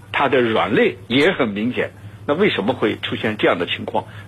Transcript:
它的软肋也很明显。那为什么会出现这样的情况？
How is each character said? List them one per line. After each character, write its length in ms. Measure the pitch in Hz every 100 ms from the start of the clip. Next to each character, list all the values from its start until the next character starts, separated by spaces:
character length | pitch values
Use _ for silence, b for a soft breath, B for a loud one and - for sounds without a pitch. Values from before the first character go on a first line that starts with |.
| -
它 160 | - 139
的 140 | 135
软 320 | 117 107 87
肋 240 | 160 214 - -
也 240 | 127 165
很 180 | - 120
明 220 | 101 117
显。 200 | 113 80 - B B B
那 80 |
为 160 | 151 202
什 140 | -
么 100 | 98
会 240 | 117 110 98
出 180 | - 120
现 220 | 113 107
这 100 | -
样 120 | 92
的 80 | 87
情 180 | - 107
况？ 200 | 107 - B